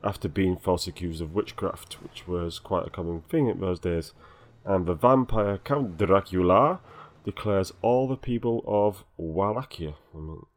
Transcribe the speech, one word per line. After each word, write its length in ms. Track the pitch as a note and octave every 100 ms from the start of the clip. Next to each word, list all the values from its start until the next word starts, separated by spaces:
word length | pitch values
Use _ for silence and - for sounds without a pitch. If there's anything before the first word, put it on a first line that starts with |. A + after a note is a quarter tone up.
after 260 | G2+ G2+ F#2
being 280 | F2 F#2+ F2+
falsely 360 | - F2 -
accused 280 | - F2 E2
of 140 | E2
witchcraft, 680 | F#2 - - G2 - - -
which 240 | - - -
was 320 | F2 E2+ -
quite 280 | - F#2 E2
a 40 |
common 300 | - E2+ E2+
thing 260 | - E3 C3
in 120 | G2
those 180 | F#2 F2+
days. 320 | F2+ E2+ D#2+ - - - - -
And 220 | - F#2+ F2
the 80 |
vampire 640 | E2+ B2 C3 B2 A2 G2+ G2
Count 400 | - C#3 B2 E2
Dracula 840 | G2 G2 - F#2 F2+ F#2+ C#3+ F3+ - - - -
declares 480 | - - G#2+ G2 F#2+ -
all 260 | A2 B2 C3
the 80 | C3
people 460 | - A#2 A#2 A#2 -
of 380 | G#2 G#2 G2+ - -
Wallachia, 760 | E2 D#2+ G2+ A2 B2+ - D#2 D2 _
I 40 | D#2
mean 280 | D#2 D#2+ -